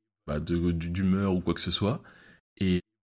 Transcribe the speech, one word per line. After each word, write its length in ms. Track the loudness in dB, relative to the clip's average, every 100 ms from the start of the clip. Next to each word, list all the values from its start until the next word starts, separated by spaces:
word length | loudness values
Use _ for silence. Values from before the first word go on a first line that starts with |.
| _ _ -6
bah, 120 | -4
de, 320 | -2 0 0
du, 200 | 0 -2
d'humeur 420 | 0 2 2 2
ou 80 | 0
quoi 140 | 0 -2
que 40 |
ce 120 | -2
soit. 320 | -2 0 -2 -8 -20 -20 -20 _ -4
Et 220 | 0 0 -2 _